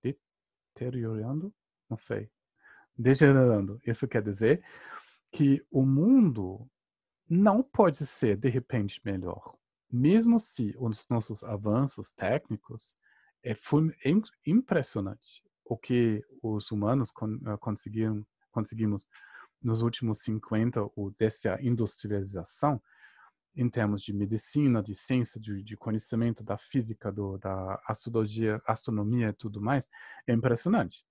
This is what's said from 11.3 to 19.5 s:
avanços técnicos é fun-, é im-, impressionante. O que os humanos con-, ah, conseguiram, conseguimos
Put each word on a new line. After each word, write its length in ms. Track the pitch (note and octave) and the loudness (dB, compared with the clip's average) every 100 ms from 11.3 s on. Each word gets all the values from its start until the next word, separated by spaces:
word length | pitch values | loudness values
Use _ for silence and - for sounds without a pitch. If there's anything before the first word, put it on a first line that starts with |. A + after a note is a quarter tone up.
| G#2+ - | -10 -8
avanços 680 | G#2 G#2+ A2 C#3 - G2 | -4 0 2 2 -2 -14
técnicos 840 | - G2 C3+ _ G#2+ _ A2+ - _ _ _ _ _ | -4 -2 -2 _ -10 _ -18 -18 _ _ _ _ _
é 120 | B2 A2 | -8 -8
fun-, 360 | - D3 D#3+ - | 0 2 2 0
é 60 | C3 | 0
im-, 120 | F#3 G#3+ _ - | 0 0 _ 0
impressionante. 960 | G#3 B3+ F3 C3 A2+ G2 G#2 _ - _ _ - | 0 2 -2 0 -4 -6 -8 _ -20 _ _ -8
O 120 | A2 | -8
que 460 | - B2 A#2 G#2+ - - | 0 2 2 0 -6 -10
os 300 | A2+ G#2+ - | -6 -6 -4
humanos 400 | G#2+ G#2 C3+ A#2 | -2 0 0 -2
con-, 280 | - A2 A2+ C3 | -6 -8 -6 -6
ah, 120 | G#2 | -6
conseguiram, 680 | - G#2 - A2 A2+ G#2+ G#2 _ _ | -6 -6 -6 -4 -2 -2 -8 _ _
conseguimos 560 | - G#2 A2+ A2 G2+ - - - - - | -6 -6 -2 -2 -2 -6 -20 -20 -20 -20